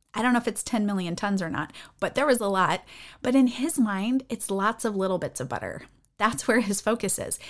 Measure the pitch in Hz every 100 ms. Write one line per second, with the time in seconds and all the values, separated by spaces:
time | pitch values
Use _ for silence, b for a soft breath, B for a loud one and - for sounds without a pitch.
0 | _ 220 240 240 240 - - 226 208 196
1 | 175 175 202 196 170 - 156 B B B
2 | 185 - 294 240 202 190 170 180 - B
3 | B B 254 269 254 240 294 294 214 196
4 | 214 262 262 226 - 196 202 240 233 202
5 | 190 180 147 - 131 - 92 - - _
6 | _ - 214 247 - 226 202 196 - 220
7 | 196 - - - B